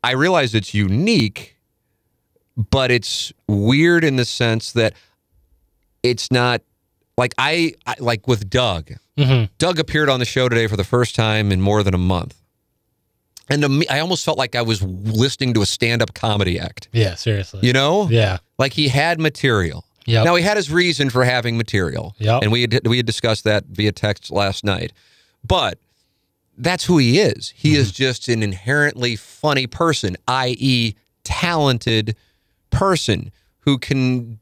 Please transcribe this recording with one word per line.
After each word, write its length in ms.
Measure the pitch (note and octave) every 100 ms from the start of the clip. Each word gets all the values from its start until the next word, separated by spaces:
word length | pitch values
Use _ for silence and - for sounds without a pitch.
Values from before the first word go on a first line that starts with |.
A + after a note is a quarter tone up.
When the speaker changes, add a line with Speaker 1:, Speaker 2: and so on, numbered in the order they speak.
Speaker 1:
I 60 | A#2+
realize 420 | B2+ D#3+ F3+ C3
it's 200 | A2 G2
unique, 800 | G#2 G2 G#2 G3 A3 A2 - - _ _ _ _ _ _ _ _ _ _ -
but 340 | G#2 C#3 B2+
it's 420 | B2 - - - - -
weird 560 | G#2 G#2 C3+ E3+ E3+
in 120 | D#3+ C3
the 100 | A#2+
sense 460 | - A#2+ A2+ -
that 200 | A#2 A2 - _ _ _ _ _ _ _ _ _ _
it's 280 | B2 B2 -
not, 300 | B2+ B2 A#2 _ _ _ _ _ -
like, 180 | B2 -
I, 340 | C#3 E3+ E3 - -
I, 80 | A#2+
like, 280 | A#2+ A2+ -
with 220 | A2+ G2
Doug. 400 | B2+ B2 F2 D#2 - _ -
Speaker 2:
Mm-hmm. 300 | C3+ C3 A2 _
Speaker 1:
Doug 220 | E3 E3+
appeared 320 | D#3 D3+ D3
on 80 | C3
the 60 | B2
show 220 | - B2+
today 160 | A#2 A2+
for 100 | G2+
the 80 |
first 300 | F#2+ B2 B2
time 360 | - A2 G#2+ G#2
in 120 | F#2+
more 200 | G2 G#2
than 120 | G2
a 40 | F#2
month. 360 | F2+ F2+ - - _ _ _ _ _ _ _ _ _ - _
And 140 | D3
to 60 | D3
me, 160 | C#3 -
I 120 | C#3
almost 220 | E3 -
felt 140 | - D#3
like 180 | B2+
I 60 | A#2+
was 220 | A#2 A2
listening 720 | F#2+ F#2 G#2 G#2+ C3+ - C3
to 80 | A2+
a 40 | G2+
stand-up 460 | - A#2 A#2 A2+
comedy 480 | - A2+ G#2 F#2 F2
act. 280 | D#2+ - -
Speaker 2:
Yeah, 220 | A2+ G#2
seriously. 460 | F2 - G#2 F#2+ G2
Speaker 1:
You 100 | A2+
know? 360 | C3 C#3 F#3+ G3
Speaker 2:
Yeah. 280 | A2+ G#2 F#2 _ _
Speaker 1:
Like, 160 | C3+
he 140 | C3+ D3
had 300 | C3 D#3+ E3
material. 680 | D#3 D3+ C3+ A2 E2+ - - _
Speaker 2:
Yep. 200 | - A2+ E3
Speaker 1:
Now, 80 |
he 80 | F3
had 160 | F3 G#3+
his 120 | D3+
reason 380 | E3 F3+ C3+ C#3
for 160 | B2
having 320 | B2+ B2 A#2 A#2
material. 580 | - G#2 E2+ C2 - -
Speaker 2:
Yep. 240 | G#2+ A#2+
Speaker 1:
And 100 | G#2+
we 80 | A#2
had, 260 | A#2+ A#2+ A2+
we 120 | B2
had 80 | A#2
discussed 380 | - A#2 G#2+
that 200 | G#2+ G#2
via 260 | - G2 G#2
text 380 | G2 G#2+ G2+ -
last 340 | - G2+ F#2+
night. 280 | G#2 F2+ E2 _ _ _ _ _
But 360 | - F#3 A#2 E2+ _ _ _ _ _ _ _ -
that's 280 | B2+ F3+ -
who 100 | F3
he 200 | B2 C#3+
is. 320 | G#3 - -
He 220 | - D3 D3
is 120 | A#2
Speaker 2:
Mm-hmm. 100 | F#2
Speaker 1:
just 260 | C3 B2 -
an 140 | A#2
inherently 720 | G#2 F#2+ G2 C#3+ D3 - B2
funny 520 | A2 - - D3+ C#3 B2+
person, 500 | - E3+ D3+ G#2 F2+ -
I 300 | B2+ B2+ B2
E 360 | C3+ B2+ A2+ G2+ _ _
talented 960 | - - F3+ E3+ C#3+ A#2+ - A2+ A2 G#2+ _ _ _ _ _
person 600 | - G3 F3 - G2 - - _ _
who 180 | - C3+
can 600 | - C3+ B2+ B2+ A#2 A2+